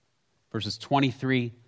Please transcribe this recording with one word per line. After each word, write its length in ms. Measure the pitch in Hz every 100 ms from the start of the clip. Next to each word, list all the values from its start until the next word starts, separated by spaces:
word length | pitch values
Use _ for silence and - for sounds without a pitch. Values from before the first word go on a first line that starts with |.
| _ _ _ _ _
Verses 280 | 113 101 -
twenty-three 760 | - 139 135 - 131 127 120 -